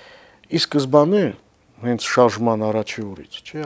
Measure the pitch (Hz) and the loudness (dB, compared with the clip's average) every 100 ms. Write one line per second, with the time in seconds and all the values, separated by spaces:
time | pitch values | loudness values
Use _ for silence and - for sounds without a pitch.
0 | - - - _ - 165 - 147 131 147 | -20 -20 -20 _ -6 -4 0 0 4 4
1 | 156 202 143 95 _ _ _ - 120 117 | 4 2 0 -6 _ _ _ -10 -4 -4
2 | - 131 120 110 117 110 107 110 104 - | -2 4 4 2 -2 0 -2 -2 -4 -10
3 | 104 95 - - - 151 | -12 -14 -18 -20 -16 -12